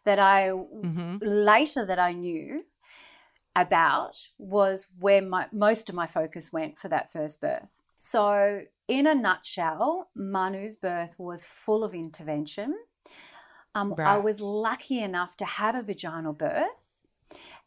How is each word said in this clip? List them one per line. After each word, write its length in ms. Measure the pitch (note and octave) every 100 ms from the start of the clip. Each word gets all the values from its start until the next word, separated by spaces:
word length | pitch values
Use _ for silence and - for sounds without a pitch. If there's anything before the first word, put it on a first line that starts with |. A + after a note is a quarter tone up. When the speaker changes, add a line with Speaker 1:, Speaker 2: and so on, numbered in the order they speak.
| -
Speaker 1:
that 120 | G3
I 300 | G3 G3 F#3+
Speaker 2:
Mm-hmm. 680 | F#3+ F#3 A3 F#3 E3 E3+ G3
Speaker 1:
later 640 | G#3+ G#3 G#3 G#3+ D4+ - G3+
that 140 | F3+
I 140 | F3+
knew 520 | F3 F3 E3 C#3 C#4+ - _ _ - - - _ _ _ -
about 720 | F3 F3 D#3+ D#3 B3 - - -
was 480 | G3 G3+ G3 F#3+ - F3+
where 220 | F#3+ G3
my, 260 | F#3+ F#3 D3+
most 380 | G#3+ G#3 A3 -
of 60 | F3+
my 120 | E3
focus 440 | E3+ D#3+ E3+ D#3
went 280 | E3 D#3 D3+
for 80 | F#3
that 220 | D#3 -
first 280 | E3 D3+ -
birth. 400 | - - - _ _ -
So 640 | - A#3 G#3 G#3 G3+ G3+ - _ -
in 180 | C4 D4
a 80 | D4
nutshell, 920 | G#3 G3+ - - E3 D#3+ B3 F4 - G#3+
Manu's 600 | G3 G3 F#3 G3 G#3 G#3+
birth 400 | F#3 F3 E3+ -
was 240 | F3 F3
full 400 | - - - G#3+
of 100 | G#3+ E3+
intervention. 800 | E3 - D#3 D3 D3+ - A3+ G4 A#4 _ - - - - - - _
Um, 200 | G#3+ G3+ F#3
I 180 | D#3+ G3+
Speaker 2:
Right. 80 |
Speaker 1:
was 160 | G#3 G#3
lucky 580 | G3+ G#3 A3 B3 - B3+
enough 340 | G#3 F3+ F3+ -
to 80 | F#3+
have 300 | - G#3+ B3+
a 60 |
vaginal 520 | G#3 F#3+ F3 E3 D#3+
birth, 680 | D3+ D#3 E3 F4 B4 _ _ _ _ - - - -